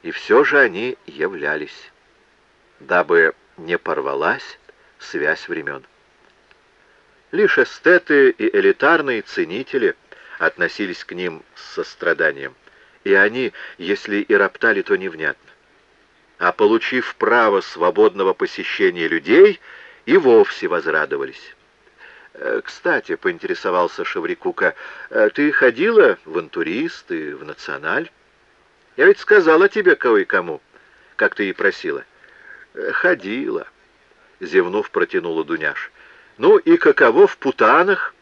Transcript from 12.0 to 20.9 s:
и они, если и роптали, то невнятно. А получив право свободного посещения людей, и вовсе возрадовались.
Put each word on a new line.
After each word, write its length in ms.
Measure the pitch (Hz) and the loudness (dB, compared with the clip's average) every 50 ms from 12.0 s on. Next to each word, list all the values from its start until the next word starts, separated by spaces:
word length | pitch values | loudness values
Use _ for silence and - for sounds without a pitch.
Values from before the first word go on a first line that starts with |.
| - 85 80 - 82 76 69 69 69 65 - _ _ _ _ _ _ _ _ _ _ | -2 -2 0 0 0 -2 -2 -4 -14 -16 -16 _ _ _ _ _ _ _ _ _ _
и 100 | 98 98 | 0 2
они, 400 | 98 98 107 113 131 127 - _ - - - - | 4 4 2 0 -4 -6 -6 _ -10 -20 -20 -16
если 400 | - 85 90 101 - - 107 104 | -12 -6 -6 -6 -6 -4 -4 -4
и 160 | 104 101 - 104 | -4 0 0 2
роптали, 480 | 98 98 95 - - - 113 107 101 | 2 2 0 -2 -2 -2 0 0 0
то 140 | 92 - 101 | -2 -2 -4
невнятно. 560 | 92 95 95 82 78 78 73 - _ _ - _ _ _ _ _ _ _ _ _ _ _ _ _ _ _ _ _ _ | -4 -4 -10 -10 -6 -6 -6 -6 _ _ -20 _ _ _ _ _ _ _ _ _ _ _ _ _ _ _ _ _ _
А 120 | 90 90 | -4 -2
получив 640 | - - 107 104 113 113 - - 127 127 110 - - | 0 2 2 2 2 0 -2 -2 -6 -6 -6 -6 -8
право 460 | _ 110 107 117 120 113 110 101 95 | _ -2 0 2 2 2 2 2 0
свободного 720 | 87 - - 85 85 90 85 101 110 104 90 98 95 95 92 | -2 -4 -6 -2 -2 0 2 4 2 2 2 0 -2 -2 0
посещения 760 | - - - - - 92 - - - 101 92 87 87 82 | -2 -4 -6 -6 -10 -10 -8 -4 0 0 0 0 -2 -4
людей, 520 | 78 80 85 - 87 117 165 196 214 185 - _ - - - - - - _ _ | -2 -4 -4 0 2 6 8 8 6 6 -2 _ -20 -20 -20 -20 -20 -20 _ _
и 120 | - - | 0 0
вовсе 500 | 196 156 127 117 110 101 - - - - | 2 4 6 6 6 4 4 0 -8 -6
возрадовались. 840 | 87 87 85 76 80 | -4 -4 -4 -4 -2